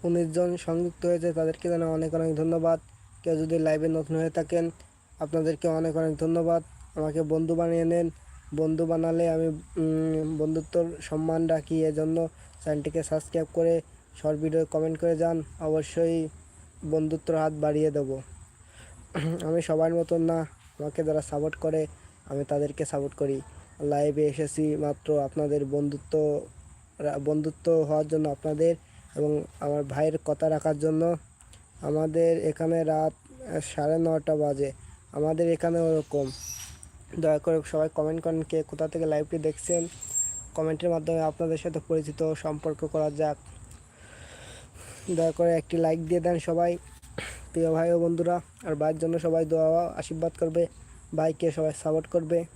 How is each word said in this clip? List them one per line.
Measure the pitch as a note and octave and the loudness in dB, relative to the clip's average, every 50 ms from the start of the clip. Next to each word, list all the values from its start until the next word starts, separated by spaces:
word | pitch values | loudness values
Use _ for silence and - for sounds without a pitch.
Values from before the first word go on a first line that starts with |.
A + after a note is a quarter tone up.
| - | 0
উনিশ | F3 E3+ F3 E3+ D#3+ | 2 2 2 0 0
জন | D#3 E3+ F3+ F3 F3 | 0 0 0 0 0
সংযুক্ত | E3+ - - E3 E3+ F3 F3 E3 - - | -4 -4 -2 -2 -2 -2 -4 -4 -2 0
হয়েছে, | F3 F3 E3+ E3 F3 D#3 | 0 0 2 0 -2 0
তাদেরকে | E3 D#3+ D#3+ D#3+ - - F3 | 0 0 0 -2 -2 -2 -2
জানাই | F3 E3 E3 | 0 0 0
অনেক | D#3+ D#3+ D#3+ D#3+ D#3+ D#3+ | 0 0 0 -2 -2 0
অনেক | D#3+ D#3+ D#3+ D#3 | 0 0 0 0
ধন্যবাদ। | D3+ D#3+ E3 E3 E3 D#3+ E3 E3 D#3+ - - - - - - - - - | 0 0 0 0 2 4 2 2 2 -2 -16 -20 -20 -20 -20 -20 -8 -2
কেউ | E3+ D#3+ | -2 0
যদি | D#3 D#3+ D#3 E3 E3 | 0 0 0 0 2
লাইভে | D#3+ D#3+ D#3 D#3 D#3+ | 2 2 2 2 2
নতুন | E3 D#3+ D#3+ D#3 D3+ D#3+ | 0 0 0 -2 -2 -2
হয়ে | D#3+ D#3+ D#3+ | 0 0 0
থাকেন, | D#3+ E3+ D#3+ - F3 E3+ E3+ E3 E3 - - - _ _ _ _ - - | 0 -2 -2 0 0 0 0 -2 -6 -10 -20 -20 _ _ _ _ -10 -10
আপনাদেরকে | D#3+ D3 D#3+ E3 D#3 D#3+ D#3+ - - | -8 -2 -2 0 0 0 -2 0 0
অনেক | E3+ D#3+ D#3+ E3 E3 D3+ | 0 0 2 0 0 0
অনেক | E3 D#3+ D#3+ D3+ | 0 0 0 0
ধন্যবাদ। | C#3+ E3 D#3+ E3 E3+ E3 E3 E3+ E3+ D#3+ - - - - - - | 0 0 0 2 2 2 2 2 0 0 -4 -20 -20 -20 -12 -6
আমাকে | D#3 D#3 D#3 D3 D#3+ D#3+ | -4 -4 -2 0 -2 0
বন্ধু | D3 D#3+ D#3+ E3 D#3+ E3+ | 0 0 0 2 0 0
বানিয়ে | E3 E3+ E3 E3+ E3 E3 | 0 2 2 2 2 2
নেন, | E3 E3+ E3+ E3+ E3 - - - - - - - - D3+ | 2 2 2 0 0 -4 -8 -20 -20 -20 -20 -14 -8 -2
বন্ধু | D3+ D#3+ D#3+ D#3+ D#3+ E3+ | -2 0 0 2 0 0
বানালে | D#3+ E3 E3 D#3+ E3 E3 E3 E3+ E3+ | 0 2 0 2 0 2 2 2 2
আমি, | D#3+ D#3+ D#3+ | 2 2 0
উম, | E3 D#3 D#3 - - - F3 D#3+ D#3+ D#3+ D#3+ D#3+ D#3+ D#3+ D#3 D#3 D#3 D#3+ | 0 -2 -4 -10 -10 -4 -2 0 0 0 0 0 0 0 -2 -2 -2 -2
বন্ধুত্বর | D3+ D3+ D#3 D#3+ D#3+ D#3 - - F3 E3+ E3+ E3+ D3 | -2 -2 0 0 -2 -4 0 0 0 0 0 -4 -10
সম্মান | - - D#3 D#3 D#3+ D#3+ D#3+ E3 E3 | -8 -6 -4 -2 0 0 2 2 2
রাখি। | D#3+ E3 D#3 D3 - E3 D#3+ D#3+ | 2 2 0 0 -2 0 2 2
এজন্য | D#3 D3+ D#3 D#3 D#3+ D#3+ E3 E3 D#3+ - - - - - - - | 2 2 0 0 0 0 0 0 -2 -4 -14 -20 -20 -20 -10 -4
চ্যানেলটিকে | D#3+ D3+ D3 C#3+ D3+ D3+ E3 C#3+ | -2 -2 -2 -2 -2 -2 -2 -2
সাবস্ক্রাইব | - D#3 D#3 - - - E3+ D#3+ - - | 0 -2 -4 -4 -2 -2 -2 -2 0 0
করে | E3+ E3 E3+ E3+ E3 - - - - - _ - - | 2 2 4 2 2 0 -6 -20 -20 -20 _ -18 -4
শর্ট | - D3+ D#3 D3 | -2 -2 -2 0
ভিডিও | D#3 D#3+ D3+ E3 D#3+ | -2 0 0 0 0
কমেন্ট | - - D#3 D#3+ D#3+ D#3+ D#3 | 0 0 -2 0 0 -2 0
করে | E3+ E3+ E3+ | 0 0 2
যান, | D#3 E3+ E3 E3 E3 D3+ - - - | 2 2 0 0 -2 -4 -8 -12 -6
অবশ্যই | E3 D#3 D#3 D#3 D3 - - E3+ E3 E3 E3 E3 D#3+ D3+ - - - - - - - - _ - - | -2 0 0 0 -2 -2 0 0 2 2 2 0 -2 -4 -8 -16 -20 -20 -20 -20 -20 -20 _ -12 -4
বন্ধুত্বর | D3+ D#3 D#3+ D#3 D#3 D#3+ D#3+ - - D#3+ | -2 0 0 0 0 -2 -4 -2 0 0
হাত | D#3 D#3 D#3+ D#3 | 2 2 0 0
বাড়িয়ে | D3+ D3+ D3+ D3 D3+ D#3 D#3 | 0 -2 0 2 2 2 2
দেব। | C#3+ D3 C#3 C3 C3+ C3+ C3 - - - - - - - - - - - - - - - - - - E3 D3 D#3+ E3 - | 2 0 -2 -2 -4 -8 -8 -14 -18 -20 -20 -20 -20 -20 -20 -20 -20 -20 -20 -20 -20 -20 -20 -8 -6 -4 -2 -2 -4 -4
আমি | - D#3 D#3+ E3+ | -2 0 0 0
সবার | D#3+ - D#3+ D#3 D#3+ E3 E3+ | 0 2 2 2 2 2 2
মতন | E3+ E3 - F3 E3 | 0 0 2 2 2
না, | E3 E3 E3 E3 D#3+ - - - - - _ - | 2 2 2 0 -2 -6 -10 -20 -20 -20 _ -8
আমাকে | D3 D3+ - - D#3+ | -8 -6 -4 -2 -2
যারা | D#3 D#3 D#3 | 0 0 0
সাপোর্ট | D3 - D3+ C#3+ D3+ D#3 - | -2 -2 -4 -2 -2 -2 -4
করে | - - D#3+ D#3 D#3 D#3 D3+ - - - - - - _ | -2 -2 0 0 0 -2 -2 -6 -20 -20 -20 -20 -20 _
আমি | - C#3 C#3 C#3+ | -6 -4 -4 -2
তাদেরকে | - D3 C#3+ D3 D3 C#3 - D#3 | -2 0 0 0 -2 -2 -4 -4
সাপোর্ট | - - C#3+ C#3 C#3 - | -4 -2 -4 -4 -4 -2
করি। | - D3 C#3 C#3 C3+ C#3 - - - - - - - | -2 -2 -2 -2 -4 -6 -12 -20 -20 -20 -20 -12 -6
লাইভে | D3 D3 D3 C#3+ D3 D3+ C#3+ D3+ D3+ | -2 0 2 2 2 2 2 2 2
এসেছি | D3 C#3 D#3 D3+ C#3+ - D#3 D#3 D3+ D3+ | 2 2 -2 -4 -4 0 0 0 0 0
মাত্র | D3+ D3+ D3 C#3+ - - - D3+ D3 C#3 | 0 0 -2 -2 -4 -2 0 2 2 2
আপনাদের | C3+ - D#3 D3+ C#3+ D3 D3 C#3+ | 0 -2 -2 0 0 0 0 0
বন্ধুত্ব | C3+ C#3+ D3 D3 C#3+ C#3+ C#3 - - - D#3 D3+ D3+ D3 C#3+ - - - - - - - - - _ _ - | 0 0 0 0 -2 -4 -6 -6 -2 0 2 2 2 0 -2 -4 -8 -18 -20 -20 -20 -20 -20 -20 _ _ -4
রা-, | D3 D3 C#3+ C#3+ | -4 -2 -2 -2
বন্ধুত্ব | C#3 D3 D3+ D#3 D3+ D#3 D#3 - - E3+ E3 D#3+ D#3 | 0 0 0 0 0 -2 -6 -2 2 4 4 4 4
হওয়ার | C#3+ D3+ D3+ D#3 | 4 2 0 2
জন্য | D3+ D#3+ D#3 D#3 D3 | 2 0 0 0 0
আপনাদের | C#3 - - D#3 D3+ D3 E3 E3 E3+ E3 - - - - - - - | -2 -2 -4 -4 0 4 4 4 2 0 -6 -20 -20 -20 -20 -12 -4
এবং | D3 D3+ D3+ D3+ D3+ - - - - | -2 0 0 0 -2 -2 -6 -10 -6
আমার | - C#3+ D3 D3 C#3+ | -2 -2 0 0 -2
ভাইয়ের | C#3 C3 C#3+ D3+ D#3+ D#3 D#3 - | -2 0 2 2 2 0 -2 -2
কথা | - D3 - D#3+ D#3 | -2 0 2 2 2
রাখার | D#3 D3+ - D#3+ D3+ D3 | 2 2 0 0 0 0
জন্য। | D3+ D#3+ D#3 D#3 E3 E3+ E3+ D#3+ - - - _ - - - - - - _ - | 0 0 2 2 2 0 0 -2 -6 -18 -20 _ -20 -20 -20 -20 -20 -20 _ -8
আমাদের | - C#3+ D3 D#3 D#3+ D#3 D#3 E3 E3+ E3 E3 E3 - | -4 -2 0 0 0 0 2 4 4 4 4 2 0
এখানে | D#3+ D3+ - E3 D#3+ E3 E3 D#3+ | -2 -2 0 0 0 2 2 2
রাত, | D#3 D#3 D#3 D#3 D#3+ - - - - - - | 2 2 2 2 0 -2 -4 -20 -20 -20 -18
আহ, | - A3+ E3+ D#3 | -10 -6 -6 -6
সাড়ে | D#3 - - - D3 D3+ D#3+ | -6 -4 -4 -2 0 2 2
নটা | E3 E3 E3 D#3+ D#3 C#3+ - D#3 | 4 4 2 2 0 2 0 2
বাজে, | D3+ D3+ D3 C#3+ C#3 C#3+ C3+ B2+ - - - - - - - | 2 2 0 2 0 -2 -4 -4 -10 -20 -20 -20 -20 -20 -10
আমাদের | - D3 D3+ D#3 D#3+ D#3+ E3+ E3+ | -4 0 0 0 2 2 2 2
এখানে | E3 D#3 - E3+ E3+ E3+ | 2 2 2 0 2 2
ওরকম। | E3 E3 D#3+ D#3 D3 - - C#3+ C#3 C3 C3 - - - - - - - - - - - - - - - - E3+ | 2 2 2 2 0 0 -2 -2 -2 -2 -6 -10 -12 -12 -12 -12 -14 -16 -18 -20 -20 -20 -20 -20 -20 -10 -6 0
দয়া | D#3 D#3 D3+ D3 | 2 2 2 2
করে | - F3 D#3+ D#3+ C#3+ | 2 2 0 0 0
সবাই | - - D#3 D#3 D#3+ - | 0 0 0 0 0 0
কমেন্ট | - D3+ D#3 D#3+ E3 D#3+ | -2 0 0 -2 -2 -2
করেন, | E3 D#3+ D#3+ | -2 -2 -2
কে | D#3 - - D#3+ D3+ | -2 -2 -2 -2 -2
কোথা | - - D3 D#3+ | -4 -4 -4 -4
থেকে | D#3 - E3 E3 | -4 -2 -2 0
লাইভটি | D#3 D3+ D3 D3+ D3+ - | 0 0 0 0 -2 -4
দেখছেন। | E3 D3+ D#3 D3+ - - - F3 E3+ E3+ F3 - - - - - - - - - - - - - | -2 -2 -2 -4 -4 -4 -2 0 0 0 -2 -8 -14 -14 -4 -2 -2 -2 -2 -6 -10 -16 -10 -6
কমেন্টের | - D#3+ D#3+ D#3+ D3+ F3 F3 | -2 -2 -2 -2 0 0 0
মাধ্যমে | E3+ E3 D#3 E3 E3 E3 | 0 0 0 0 0 2
আপনাদের | D#3+ D#3 D3+ - E3+ D#3+ D#3+ | 0 0 0 -2 -2 -2 -2
সাথে | D#3 - F3 D3+ D#3+ - | -2 -4 -4 -6 -6 -4
পরিচিত | - E3 D#3+ D3+ D3 D3 - | 0 -2 0 0 -4 -2 -2
ও | D#3+ D#3 D#3 | 0 0 0
সম্পর্ক | - - D#3 D3+ D3+ - D#3+ D3+ - D#3+ | -2 -4 -6 -6 -2 -4 -4 -4 -4 -6
করা | D3+ - D#3+ D3+ D3+ | -2 0 0 0 0
যাক। | D3 D3 D#3 D3+ D3 - - - - - - - - - - - - - - - - - - - - - - - - - - - - - - - - - - - | 0 0 0 0 -2 -4 -10 -20 -20 -20 -20 -20 -20 -20 -20 -20 -20 -20 -20 -20 -20 -20 -20 -20 -20 -20 -18 -18 -18 -20 -20 -20 -20 -20 -20 -20 -20 -14 -6 -4
দয়া | F3+ D#3+ E3 E3 | 0 2 2 0
করে | D#3 - E3+ E3+ E3+ | 2 4 4 4 4
একটি | E3 - - F3 | 2 0 0 0
লাইক | E3 E3 D#3+ D#3+ E3 D#3+ | 2 2 2 2 0 0
দিয়ে | D#3 F3+ F3 | 0 0 2
দেন | D#3+ F3+ F3 E3 | 2 2 0 0
সবাই, | - - E3 E3 E3+ F3 F3 F3 - - - - - - - - - - - - - - | 0 0 0 2 2 2 0 -4 -8 -18 -20 -20 -20 -14 -12 -12 -12 -12 -14 -16 -18 -6
প্রিয় | - E3 E3 D#3+ | -2 0 2 2
ভাই | D#3+ D#3+ E3 E3+ | 2 2 4 4
ও | E3+ E3+ | 4 4
বন্ধুরা। | E3+ E3+ E3+ E3 E3+ F3 F3 F3 - - - - - | 4 2 2 2 2 0 0 0 -4 -8 -20 -12 -6
আর | F#3 D#3 | -4 -2
ভাইয়ের | D3 D3+ D#3 D#3 D#3 | 0 0 0 0 0
জন্য | E3 E3 E3+ E3 | -2 -2 -2 0
সবাই | D#3+ E3 D#3+ E3 E3 | 0 2 2 2 2
দোয়া | D3+ E3 D#3+ D#3+ D#3 | 2 2 4 4 4
ও | D#3+ | 4
আশীর্বাদ | E3+ F3 E3+ - - - - E3 D#3+ E3 E3 - - | 4 2 0 -4 -8 -8 -8 -4 -2 -2 -4 0 -2
করবে, | F3 D#3+ D#3+ E3+ E3+ - - - - - - - - - - | -2 0 2 2 2 0 -2 -18 -20 -20 -20 -20 -14 -6 -2
ভাইকে | D#3 D#3 D#3+ D#3 - E3+ E3 | 0 0 0 0 2 0 0
সবাই | D3 D#3+ D#3 D#3 D3 - - | 0 2 0 -2 -2 -2 -2
সাপোর্ট | D#3 D#3 D#3+ D#3+ | 0 0 0 0
করবে। | - - F3 D#3+ D#3 E3+ E3+ E3+ - - | 0 -2 -2 0 2 0 0 0 -2 -12